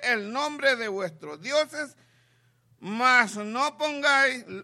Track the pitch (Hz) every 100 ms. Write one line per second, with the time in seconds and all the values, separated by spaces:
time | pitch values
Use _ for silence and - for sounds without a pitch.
0 | 247 226 202 247 302 294 277 240 220 196
1 | 180 160 151 151 208 294 302 302 294 -
2 | _ _ _ _ _ _ _ _ 180 220
3 | 254 247 220 208 208 240 294 302 302 285
4 | 285 277 269 254 196 190